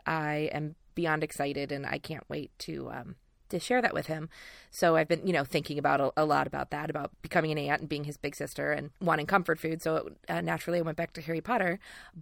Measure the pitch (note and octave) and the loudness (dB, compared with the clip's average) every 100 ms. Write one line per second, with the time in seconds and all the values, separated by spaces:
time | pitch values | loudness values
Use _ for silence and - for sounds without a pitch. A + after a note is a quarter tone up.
0 | - D#3+ D3+ D3+ D3+ D3 D3+ D#3+ _ - | -2 0 0 0 -2 -2 -6 -8 _ -2
1 | E3 D#3 D3+ - C#3+ C#3+ C#3 C#3+ C3+ C#3 | 0 0 0 -2 -2 -2 -4 -4 -4 -6
2 | - D3+ - C#3+ - - - D3 B2 B2+ | -6 -10 -8 -8 -8 -10 -10 -8 -8 -10
3 | B2 - _ _ - F3 - B3+ A#3+ - | -12 -16 _ _ -8 -4 2 4 4 0
4 | - D#3 D#3+ - - - - - F3 D#3+ | -2 -4 -8 -12 -20 -20 -16 2 6 6
5 | D#3 E3 F#3+ E3 C#3+ D#3+ D3+ D3 D3 C#3 | 6 2 2 2 2 0 0 0 4 4
6 | C3+ - D#3 C#3+ C#3+ C#3+ C3+ D3 D3+ D3 | 4 4 4 4 2 -2 -4 -4 -4 -4
7 | C#3+ - - F3+ D#3+ D3+ C#3+ D3+ C#3 D3 | -6 -10 0 2 2 0 0 0 0 -4
8 | D3 C#3+ D3 - C#3+ - C#3+ D3 D3 - | -4 -6 -6 -6 -8 -4 -2 -2 -4 -2
9 | F3 D#3+ D3 G3 E3 D#3+ D#3+ E3 D#3+ D#3+ | 2 2 4 2 4 0 -2 -2 0 0
10 | - - - E3+ E3 E3 - F3 D#3+ D#3+ | -2 -8 -4 -2 0 -2 0 0 0 -2
11 | E3 - E3 E3 F3+ A#3+ F#3 F#3 - - | -6 -6 -6 -4 0 0 0 -2 -8 -20
12 | - E3 | -18 -6